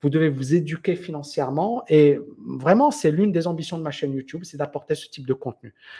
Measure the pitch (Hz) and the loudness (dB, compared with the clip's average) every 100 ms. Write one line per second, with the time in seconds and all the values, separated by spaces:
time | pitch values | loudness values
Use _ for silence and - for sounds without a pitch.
0 | 143 156 160 135 131 170 170 160 - 175 | 0 2 0 0 0 0 0 -6 -4 -4
1 | - 151 143 - 131 139 196 240 - 156 | -6 -12 -8 -4 -4 -2 -2 -4 2 6
2 | 147 139 - - 120 131 135 202 294 - | 6 6 -2 -16 -12 -4 2 4 4 2
3 | 165 151 208 170 165 165 160 165 156 143 | 0 2 2 2 -2 -6 -8 -8 -8 -6
4 | 139 135 131 165 175 143 143 147 - 151 | -6 -6 -8 -14 -14 -8 -8 -8 -6 -6
5 | - - 135 131 135 - 110 _ - | -6 -18 -6 -4 -4 -10 -18 _ -20